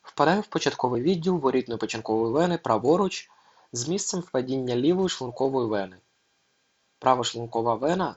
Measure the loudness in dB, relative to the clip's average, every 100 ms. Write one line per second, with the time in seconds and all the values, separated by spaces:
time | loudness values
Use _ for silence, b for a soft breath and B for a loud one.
0 | -14 2 4 4 0 -2 -2 0 0 2
1 | 0 2 0 2 2 0 -2 -6 -4 -6
2 | -2 0 2 2 2 0 0 2 4 2
3 | 2 -4 -14 b b b b -8 -4 -4
4 | -4 -6 -4 -4 -2 -4 0 2 2 2
5 | 0 -2 -8 -2 0 0 0 -2 -4 -10
6 | _ _ _ _ _ _ _ _ _ _
7 | 2 2 0 -6 -6 -2 0 0 0 0
8 | -2